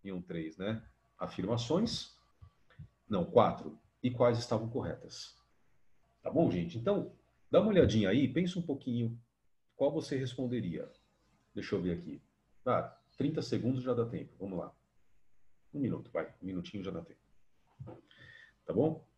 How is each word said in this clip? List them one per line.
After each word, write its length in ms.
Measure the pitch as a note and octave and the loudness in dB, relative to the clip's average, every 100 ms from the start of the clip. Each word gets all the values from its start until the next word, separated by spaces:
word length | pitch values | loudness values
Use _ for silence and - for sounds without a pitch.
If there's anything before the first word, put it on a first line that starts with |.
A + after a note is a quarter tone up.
vinham 180 | G2+ F#2 | -8 -8
três, 360 | F2 E2+ D#2+ D#2+ | -6 -8 -8 -6
né? 260 | G2 A2+ - _ _ _ | -6 -6 -8 _ _ _
"Afirmações", 960 | F2+ - F#2 A#2+ - E3 A3+ - - _ _ _ - _ _ - - _ - | -8 -4 -2 0 2 2 2 -4 -10 _ _ _ -20 _ _ -20 -20 _ -4
não, 160 | G2+ | -2
quatro, 540 | F2 A#2+ F#2+ - D2+ - _ _ | 4 6 6 2 -8 -14 _ _
"e 80 | B2 | -4
quais 280 | A#2+ B2 A2+ | 4 4 4
estavam 300 | - A2+ A2+ | 0 -2 -2
corretas." 680 | A#2+ F2+ - - - - - _ _ _ _ - - _ _ | -4 -6 -8 -12 -16 -18 -20 _ _ _ _ -20 -20 _ _
Tá 80 | - | -2
bom, 200 | C3+ E3+ | 2 4
gente? 280 | F3+ E3+ A#2 | 2 -2 -2
Então, 380 | G3 G#3 - - _ _ - | 0 0 -2 -12 _ _ 4
dá 100 | E3+ | 4
uma 100 | G#3 | 6
olhadinha 400 | F#3+ A#2+ A2 G2 | 6 8 6 4
aí, 160 | A#2 C3 | 4 4
pensa 320 | C#3 F3+ F3+ | 2 0 -2
um 40 | |
pouquinho 580 | E3+ C#3 - A#2+ A2+ A#2 _ _ _ _ _ - | -4 -4 -2 -2 -2 -4 _ _ _ _ _ 0
qual 160 | C#3 | 0
você 240 | E3 C#3+ C3+ | 0 -2 -4
responderia. 760 | C3 - B2+ B2 F2+ D#2 - - _ _ _ _ _ | -4 -4 -2 -2 -2 -6 -8 -16 _ _ _ _ _
Deixa 200 | G#2 - | -10 -2
eu 80 | G2 | -2
ver 160 | F2+ E2 | 0 -2
aqui. 220 | - - _ _ _ - | -6 -14 _ _ _ -6
Ah, 320 | B2+ G#2 - - _ _ | 0 0 0 -12 _ _
trinta 240 | C#3+ D#3 | 0 0
segundos 420 | - G#2+ A2 C3 | -2 0 0 0
já 120 | B2+ | 0
dá 100 | A#2 | 0
tempo, 300 | A2+ F#2+ E2+ - | -2 -4 -10 -12
vamos 200 | G2 F2+ | -6 -6
lá. 160 | D2 _ _ _ - - - - - - _ | -6 _ _ _ -20 -20 -20 -20 -20 -20 _
Um 60 | D3 | -4
minuto, 320 | B2 E2+ - | -2 -2 -4
vai, 160 | E2+ D#2+ - | -6 -6 -8
um 40 | F2+ | -8
minutinho 360 | F#2 E2+ G2+ | -6 -8 -8
já 80 | F#2 | -6
dá 120 | E2+ | -8
tempo. 180 | E2+ - _ - - _ _ _ - - _ - - - - _ | -10 -20 _ -20 -20 _ _ _ -16 -16 _ -20 -20 -20 -20 _
Tá 80 | - | -2
bom? 340 | E3+ D#3 D#3+ - | 0 2 -2 -14